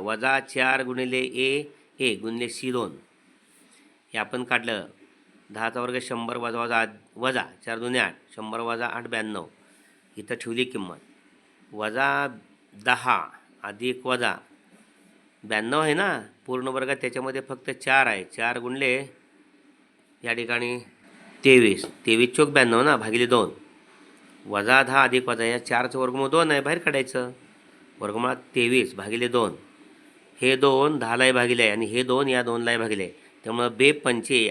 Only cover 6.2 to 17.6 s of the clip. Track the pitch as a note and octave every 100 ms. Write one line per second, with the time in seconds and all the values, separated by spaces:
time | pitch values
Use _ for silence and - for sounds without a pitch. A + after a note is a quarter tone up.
6.2 | A#2 B2 A#2 A#2 A#2 A#2 A2+ G#2 _ -
7.2 | B2+ B2 - - - A2+ A#2+ B2+ G2+ F#2
8.2 | _ - G#2+ A2+ A#2 A#2 A#2+ A#2+ A#2+ A2+
9.2 | A2 G2+ E2 - _ _ _ _ _ -
10.2 | G#2 A#2+ A#2+ A#2 B2+ A2 F#2 D#2 - _
11.2 | _ _ _ _ _ G#2 G#2+ A#2 C#3 C#3
12.2 | C#3+ A2 - _ _ G2+ A2+ A#2+ B2+ G#2
13.2 | D#2 - _ _ G2+ G#2 B2 B2 B2+ B2+
14.2 | A#2 F2 - _ _ - _ _ _ _
15.2 | _ _ G#2+ G#2+ A2+ D3 D#3 D3 G3 C#3+
16.2 | G#2 _ - B2+ C3 C3 C3 C3+ B2+ B2+
17.2 | C3 C3 C3+ C3